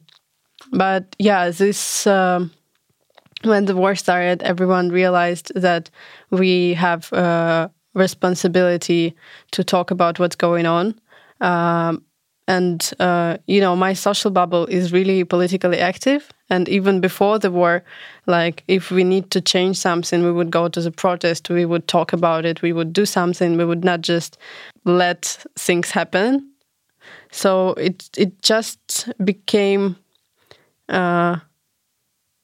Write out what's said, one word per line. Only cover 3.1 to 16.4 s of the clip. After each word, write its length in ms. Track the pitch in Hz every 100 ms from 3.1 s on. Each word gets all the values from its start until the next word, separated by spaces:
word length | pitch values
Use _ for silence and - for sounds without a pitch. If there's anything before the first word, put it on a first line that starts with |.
| _ _ -
when 220 | 220 208 202
the 100 | 185
war 200 | 190 190
started, 480 | - 180 180 180
everyone 460 | - 175 185 185 180
realized 640 | 180 185 180 175 175 - 196
that 340 | 180 170 165 _ - - _
we 460 | 185 185 180 175 175
have 360 | 180 170 -
a 600 | 185 175 170 165 165 160 _ _
responsibility 1200 | 202 185 - 185 180 185 180 180 175 - 170 165 - - - _
to 120 | -
talk 280 | 180 185 175
about 280 | 180 170 165
what's 160 | 175 -
going 300 | 175 170 165
on. 340 | 170 202 214 _ _ _ -
Um, 640 | 185 175 170 170 165 160 - _ _ _ -
and, 440 | 185 180 170 - -
uh, 380 | 180 175 170 175 -
you 140 | 196
know, 140 | 190 180
my 180 | 190
social 380 | 190 202 202 214
bubble 340 | 185 175 175 170
is 260 | 185 180
really 320 | 180 190 190
politically 560 | 175 175 180 185 180 175
active. 500 | 175 185 262 285 - _